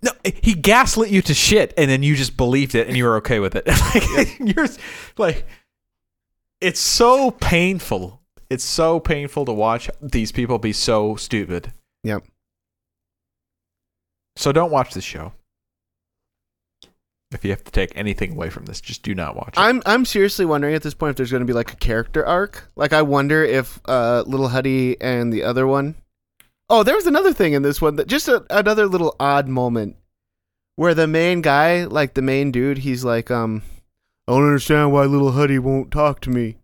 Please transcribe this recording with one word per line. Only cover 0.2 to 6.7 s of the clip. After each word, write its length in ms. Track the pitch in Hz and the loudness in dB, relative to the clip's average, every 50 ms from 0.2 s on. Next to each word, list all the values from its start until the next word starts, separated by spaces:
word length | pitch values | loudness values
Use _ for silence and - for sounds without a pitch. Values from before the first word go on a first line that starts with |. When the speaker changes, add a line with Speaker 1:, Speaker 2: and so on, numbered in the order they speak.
| _ - - - - | _ -6 -6 0 2
Speaker 1:
he 120 | 233 196 | 2 2
gaslit 560 | 165 139 - 208 240 262 - - 220 226 208 | 4 4 4 6 6 6 4 2 0 0 4
you 100 | 202 190 180 | 4 2 4
to 100 | - 151 | 4 0
shit, 400 | - - - 208 214 165 - - | 2 2 4 4 4 4 2 2
and 120 | - 156 135 | 0 2 2
then 120 | 135 131 139 | 2 2 2
you 140 | 143 151 | 2 2
just 200 | 135 139 - - | 2 0 -4 -2
believed 380 | - 135 120 127 139 139 127 - | -2 0 2 2 0 0 0 0
it, 140 | 117 113 - | 0 0 0
and 80 | 127 | 0
you 80 | 127 123 | 0 2
were 120 | 120 113 110 | 2 2 0
okay 200 | 107 - 123 110 | 0 0 -2 0
with 160 | 101 95 - | 0 -2 -2
it." 120 | 95 - | -2 0
<laughs> 280 | - - - - - - | 2 2 4 2 4 2
Like, 80 | 240 - - - | 0 0 2 0
Speaker 2:
Yep. 400 | - 247 160 - - 277 214 190 | 0 0 0 -2 -4 -2 -2 0
Speaker 1:
you're 80 | - 311 | 0 0
s-, 140 | 262 - - - - - - - - _ - | -2 -4 -8 -18 -18 -18 -18 -20 -20 _ -4
like, 280 | 220 175 151 - - - - - _ _ _ _ _ _ _ _ _ _ _ _ _ _ _ _ _ _ _ _ | -2 -2 -2 -2 -6 -8 -10 -16 _ _ _ _ _ _ _ _ _ _ _ _ _ _ _ _ _ _ _ _
it's 200 | - 185 | -2 -2